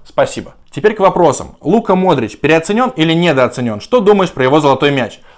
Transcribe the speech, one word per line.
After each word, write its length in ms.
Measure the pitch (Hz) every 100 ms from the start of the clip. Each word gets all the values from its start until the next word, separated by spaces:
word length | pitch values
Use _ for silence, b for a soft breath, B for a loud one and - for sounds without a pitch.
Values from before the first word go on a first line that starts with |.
| -
спасибо. 480 | - 135 - 95 - -
Теперь 240 | - 208
к 60 | 214
вопросам. 560 | 190 175 165 127 - -
Лука 340 | - 214 220 185
Модрич 420 | 185 147 110 -
переоценен 540 | 143 160 165 214 254
или 220 | - 160
недооценен? 680 | 165 175 135 123 127 123 104
Что 180 | - 254
думаешь 300 | 196 208 180
про 140 | -
его 160 | 127 151
золотой 320 | 143 135 147
мяч? 280 | 139 110 - b